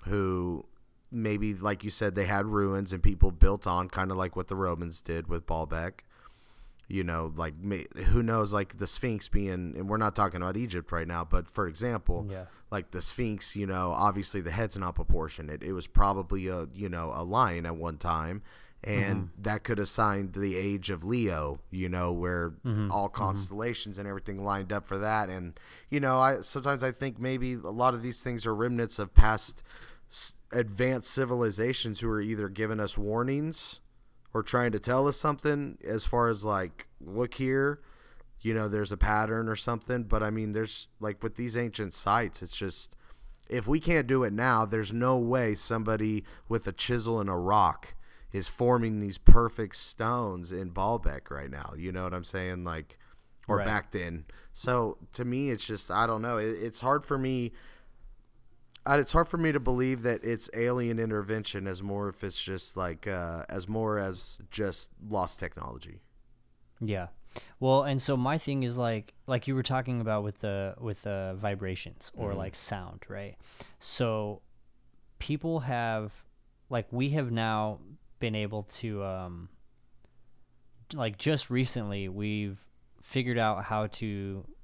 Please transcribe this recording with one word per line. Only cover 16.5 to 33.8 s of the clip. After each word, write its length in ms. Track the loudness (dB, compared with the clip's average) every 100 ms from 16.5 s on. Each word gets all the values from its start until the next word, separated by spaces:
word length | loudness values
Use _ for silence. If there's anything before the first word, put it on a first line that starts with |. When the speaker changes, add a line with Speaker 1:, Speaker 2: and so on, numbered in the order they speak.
| -2 -4
Speaker 1:
you 160 | -6 -6
know, 220 | -4 -4
a 100 | -6
lion 440 | 0 2 2 0 -4
at 80 | -4
one 220 | -6 -4
time, 420 | -2 -2 -2 -6 -10 -20 -20 -10
and 420 | -2 0 0 -2 -4
Speaker 2:
Mm-hmm. 140 | -6
Speaker 1:
that 200 | -4 -4
could 140 | -2 -2
have 100 | 0
signed 460 | 2 2 2 -4
the 220 | -2 -2 0
age 340 | -2 -2 -4
of 140 | -4
Leo, 560 | -2 0 0 0 -4 -6 -8
you 200 | -6 -4
know, 220 | -2 -2
where 420 | 0 -2 -2 -4 -6 -4
Speaker 2:
Mm-hmm. 260 | -2 -2
Speaker 1:
all 160 | -2 -4
Speaker 2:
Mm-hmm. 60 | -2
Speaker 1:
constellations 760 | -2 -2 -4 -4 -4 -4 -8 -8
and 80 | -8
everything 360 | -8 -6 -4
lined 300 | -2 -2 -2
up 140 | -4 -4
for 100 | -2
that. 320 | 0 0 0
And, 300 | -6 -8 -12 -18 -20 -6
you 80 | -2
know, 180 | 2 4
I, 240 | 4 2
sometimes 420 | -2 -2 -2 -2
I 80 | -2
think 280 | -4 -6 -4
maybe 340 | -4 -2 -2
a 40 | -4 -6
lot 240 | 0 2
of 80 | 2
these 220 | -2 -4
things 240 | -4 -2 -2
are 80 | 0
remnants 420 | 0 0 -2 -2
of 160 | 8
past 480 | 12 12 10 -2 -8 -14 -18 -18 -20 -6
s-, 240 | 0 0 -2 -4
advanced 600 | 0 0 2 0 2 2
civilizations 880 | 2 2 2 2 2 0 0 -2 -2
who 100 | 0
are 100 | 0
either 300 | 0 -2 -4
giving 300 | -2 -2 -2
us 180 | -2 -2
warnings 840 | 0 0 0 -2 -2 -2 -4 -6